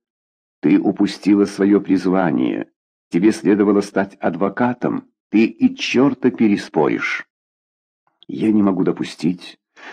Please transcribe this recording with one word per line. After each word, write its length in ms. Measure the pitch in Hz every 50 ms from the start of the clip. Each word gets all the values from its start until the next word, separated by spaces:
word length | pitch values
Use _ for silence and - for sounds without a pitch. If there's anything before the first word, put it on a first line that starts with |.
| _ _ _ _ _ _ _ _ _ _ _ _
«Ты 200 | - 73 98 98
упустила 640 | - 107 95 - 104 98 - - - 95 104 101 101
свое 360 | 98 - - 98 101 104 98
призвание. 920 | - - 95 92 85 92 92 95 90 90 69 64 64 58 50 52 55 - _ _ _ _ _ _ _ _
Тебе 220 | - 85 90 110 110
следовало 500 | - - 82 104 101 104 101 104 101 101
стать 340 | - - 95 98 98 -
адвокатом. 920 | _ - 95 82 82 95 98 98 - 123 123 123 - - - 55 - - _ _ _ _ _
Ты 140 | - 107 113
и 320 | 113 - - 131 127 -
черта 540 | - - - - 117 131 143 135 - - 127
переспоришь». 960 | - - 120 107 101 90 - - - 85 76 64 57 - - - - - - _ _ _ _ _ _ _ _ _ _ _ _ _ _ _ _ _ _ _ _
«Я 240 | - - - - 110
не 120 | 104 107 101
могу 200 | 101 95 87 92
допустить, 760 | 87 87 - - - - - - 82 90 90 - - - _ _ _ _ - - -